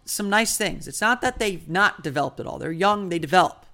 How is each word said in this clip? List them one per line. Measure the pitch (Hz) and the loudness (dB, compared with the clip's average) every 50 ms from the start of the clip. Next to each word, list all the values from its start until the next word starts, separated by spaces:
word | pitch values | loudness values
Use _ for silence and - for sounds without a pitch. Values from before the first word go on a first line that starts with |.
| _ | _
some | - - - 208 202 | -10 -6 -6 -2 2
nice | 202 220 226 - - - | 2 2 2 0 0 -2
things. | 214 180 - - - - | -2 -4 -4 -6 -10 -10
It's | - - | -4 0
not | - 220 247 247 | 0 0 2 2
that | - 254 247 - | 0 -2 -2 0
they've | 226 208 185 160 165 151 | -2 -2 -2 -4 -6 -2
not | 165 190 208 196 - - | 2 2 2 2 2 -2
developed | 151 160 127 147 139 135 - - | -8 -4 -2 -2 -2 -2 -4 -8
at | - | -10
all. | - - - | -10 -8 -8
They're | - 156 | -8 -6
young, | 165 165 190 202 208 202 202 180 | -2 2 2 2 2 2 -2 -4
they | 170 165 | -4 -4
develop. | 156 139 170 185 165 - - - - - | -2 4 6 6 6 4 2 -6 -16 -20